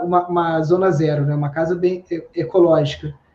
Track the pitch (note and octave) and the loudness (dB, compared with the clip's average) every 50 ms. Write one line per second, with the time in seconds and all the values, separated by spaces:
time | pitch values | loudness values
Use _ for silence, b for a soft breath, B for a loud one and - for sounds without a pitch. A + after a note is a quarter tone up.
0 | E3+ F3 F3+ F3+ F3 F3+ F3 F3 E3+ E3 D#3+ D#3 D#3 D3+ F3+ F3+ F#3+ F#3 D#3 D3 | 2 2 0 0 0 0 0 0 0 0 0 0 0 2 2 2 2 2 2 2
1 | D#3+ D#3 D3 C#3+ C#3 C#3+ D3 D3 D3 C#3 C#3+ D#3+ E3 E3+ F3+ E3+ F3+ F3+ F#3 F3+ | 0 0 0 0 0 0 -2 -2 -2 -4 -2 -2 -2 -2 -2 0 0 -2 -2 -4
2 | - - E3+ D#3+ - - - F3 D#3 - - F#3 F3 E3 D#3 D3+ C#3+ C#3 - - | -8 -8 -10 -10 -10 -8 -6 -6 -4 0 2 4 4 4 4 4 2 0 -4 -8
3 | - D3+ - - _ _ | -12 -12 -14 -16 _ _